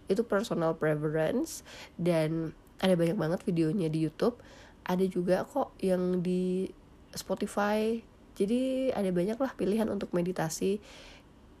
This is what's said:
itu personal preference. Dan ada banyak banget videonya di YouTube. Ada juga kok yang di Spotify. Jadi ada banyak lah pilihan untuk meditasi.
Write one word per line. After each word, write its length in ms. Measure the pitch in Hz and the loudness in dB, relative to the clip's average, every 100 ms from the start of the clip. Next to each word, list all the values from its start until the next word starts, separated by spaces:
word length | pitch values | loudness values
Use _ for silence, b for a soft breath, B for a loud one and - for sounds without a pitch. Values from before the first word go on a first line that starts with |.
| - | -2
itu 160 | 196 | 0
personal 560 | 226 202 226 175 160 160 | 2 0 0 0 0 0
preference. 880 | 156 151 151 156 156 240 330 - B B B - | 0 0 0 0 0 0 -4 -8 B B B -4
Dan 560 | 175 165 156 165 160 - - - | 2 2 2 0 -4 -8 -20 -2
ada 160 | 190 180 | 2 4
banyak 240 | 170 156 | 4 2
banget 240 | 156 180 | 0 -2
videonya 480 | - 170 156 202 160 | 0 0 2 2 0
di 160 | 156 156 | 0 -2
YouTube. 320 | - 233 240 B B B B - | 0 0 0 B B B B -4
Ada 160 | 180 190 | 0 0
juga 320 | 180 180 185 | 0 2 2
kok 320 | - 277 262 - | 0 -4 -4 -2
yang 400 | 190 180 180 180 | 0 2 2 0
di 480 | 175 180 185 185 190 - - - - | 0 0 0 -2 -4 -8 -20 -20 -16
Spotify. 880 | - - 190 202 - 208 214 220 233 - - - - | -14 -6 -4 -4 0 0 2 0 -2 -6 -20 -20 -2
Jadi 560 | 196 247 262 262 262 - | 0 2 2 0 0 0
ada 160 | 196 | 2
banyak 240 | 175 185 226 | 2 0 0
lah 160 | 269 | -2
pilihan 400 | - 185 220 220 | 0 0 2 2
untuk 240 | 208 - 175 | -2 -2 0
meditasi. 640 | 175 180 170 - 190 208 B B B B B - - - | 0 0 -2 -2 -2 -2 B B B B B -20 -20 -20